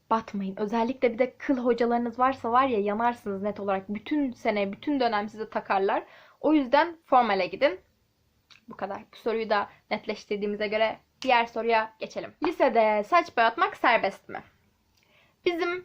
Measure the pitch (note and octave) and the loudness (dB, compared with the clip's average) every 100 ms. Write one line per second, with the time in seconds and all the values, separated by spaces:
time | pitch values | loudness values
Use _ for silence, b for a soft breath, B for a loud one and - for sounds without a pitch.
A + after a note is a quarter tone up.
0 | - A3 - G3+ G3 F#3+ G#3 A#3 A#3 C4 | -4 -4 -2 -8 -8 -6 -4 -2 -2 0
1 | B3 A3+ B3+ - - C4 A#3+ A#3+ A#3 A#3+ | -2 0 -2 -2 -2 0 0 0 0 0
2 | A#3+ A#3 B3+ C4 A#3 A#3+ C4+ A3 G3+ G#3 | -2 0 0 0 0 2 2 2 0 0
3 | A#3 A#3 G#3 G3 G#3 G3+ G3+ G3 G3 G#3 | -2 -2 -6 -6 -6 -6 -4 -4 -4 -10
4 | - D4+ C#4 - A#3+ G#3 G3 G3+ - C#4+ | -4 -2 -2 -4 -4 -2 -2 -4 -4 0
5 | A#3 G#3+ G#3+ G#3+ G#3+ G#3+ - G#3 G3 C4+ | 0 0 -4 -6 -8 -6 -2 0 0 -2
6 | B B B B C#4+ D#4 B3+ C#4 E4+ E4 | B B B B 2 2 4 2 2 -2
7 | _ C4 A#3 G3 F3+ - C#4 F#4 _ _ | _ 4 4 2 0 0 0 0 _ _
8 | _ _ _ _ _ - - - G3 G3+ | _ _ _ _ _ -20 -20 -12 -10 -10
9 | A3 - A#3+ A3 A3 G#3 G#3+ B _ G#3 | -14 -10 -4 -4 0 0 -2 B _ -8
10 | - G#3+ - G#3 G#3 G#3 G#3 G#3+ A3 A3 | -6 -10 -6 -4 -4 -4 -2 0 0 -2
11 | _ _ C4 A#3+ A#3 A#3 A3+ A3+ A3 - | _ _ 2 2 2 -2 0 0 0 -6
12 | - G#3 F#3 - D#4 D#4+ C#4+ A3+ G#3+ G#3+ | -12 -10 -12 -6 -4 2 2 4 4 2
13 | G#3 F4 E4+ - A3+ A#3 G#4 G#4 C#4+ A3 | 2 2 2 2 2 2 -2 2 2 2
14 | G3 - - - - _ _ _ _ _ | 0 -6 -12 -14 -16 _ _ _ _ _
15 | b b b b F4+ E4+ F4 F4+ | b b b b -4 -2 -2 -4